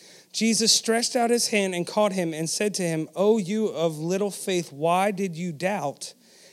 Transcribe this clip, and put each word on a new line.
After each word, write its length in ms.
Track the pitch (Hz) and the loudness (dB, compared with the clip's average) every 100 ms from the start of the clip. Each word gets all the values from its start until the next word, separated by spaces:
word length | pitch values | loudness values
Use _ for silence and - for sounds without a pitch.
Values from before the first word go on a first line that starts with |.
| - - - | -20 -20 -12
Jesus 400 | - 226 202 214 | -2 2 4 4
stretched 440 | - - 226 240 247 | 4 2 0 0 0
out 140 | 233 | 2
his 180 | 233 233 | 2 2
hand 260 | 208 196 | 0 0
and 100 | 175 | -2
caught 280 | 170 214 208 | -2 0 2
him 200 | 190 170 | 2 -2
and 160 | 156 165 | -2 -4
said 260 | - 214 | -2 -2
to 100 | 175 | -2
him, 240 | 175 160 156 - | -2 -2 -4 2
"Oh, 220 | 202 226 | 4 4
you 280 | 175 214 208 | 2 0 -2
of 320 | 135 165 151 | 0 0 0
little 320 | 165 185 202 | -2 -2 -2
faith, 400 | - - 180 160 | -4 -2 -2 -2
why 400 | 139 165 180 202 | -2 2 2 2
did 240 | 196 196 | 0 -4
you 160 | 160 180 | -4 -8
doubt?" 640 | 143 180 202 143 - - - _ - - | -4 -4 -2 -4 -6 -12 -16 _ -20 -20